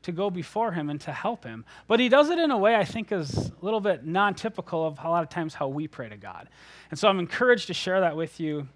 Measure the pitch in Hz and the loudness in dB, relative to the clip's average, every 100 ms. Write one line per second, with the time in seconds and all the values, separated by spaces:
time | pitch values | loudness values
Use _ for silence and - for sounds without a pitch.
0 | - 170 202 180 156 214 226 175 147 147 | -8 -4 -4 -4 -6 -2 -2 -2 -4 -6
1 | - 135 202 240 120 113 - - - 220 | -8 -6 -6 -6 -10 -16 -18 -20 0 4
2 | 247 269 294 339 320 240 202 226 185 233 | 6 6 6 4 2 4 4 4 2 -4
3 | 220 196 147 - - - 185 220 202 160 | -4 -4 -2 -4 -4 -6 -4 -2 0 -2
4 | 139 180 202 180 220 208 - 165 160 143 | -2 0 2 0 -6 -8 -6 -2 -2 -4
5 | 160 170 156 - 160 - 139 139 156 - | -2 -2 -2 -4 -6 -4 -6 -4 -8 -10
6 | 117 107 90 87 - - - - - 156 | -14 -12 -16 -16 -18 -20 -20 -20 -14 4
7 | 214 196 175 - 247 240 - 170 - 185 | 4 4 0 0 4 4 2 -6 0 2
8 | 175 151 160 - 160 147 139 | 2 0 -6 -6 -6 -4 -8